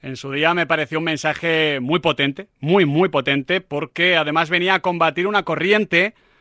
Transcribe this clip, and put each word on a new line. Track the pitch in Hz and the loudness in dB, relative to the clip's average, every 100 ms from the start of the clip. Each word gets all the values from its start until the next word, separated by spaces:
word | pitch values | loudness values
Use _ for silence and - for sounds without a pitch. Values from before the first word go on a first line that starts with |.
En | 143 131 | -12 -12
su | 139 | -8
día | 139 160 175 | 0 0 2
me | 160 | 0
pareció | 160 151 156 | 0 -2 -4
un | |
mensaje | 165 156 156 151 170 160 156 139 | -2 -2 -2 -2 0 0 0 -2
muy | 123 170 | -2 0
potente, | 165 143 143 139 196 _ | 0 0 -2 -2 -14 _
muy, | 143 190 160 | 2 4 4
muy | 143 180 | 2 2
potente, | 151 131 139 135 185 | 0 0 -2 0 -4
porque | 185 147 147 - 175 170 | -2 -8 -8 -2 2 2
además | 147 151 160 | 2 0 0
venía | 175 180 | 0 0
a | 190 | 0
combatir | 185 175 165 147 185 | 0 0 0 0 -2
una | 208 | -2
corriente | 175 156 175 214 208 170 196 - _ _ | -2 -2 2 2 2 0 0 -4 _ _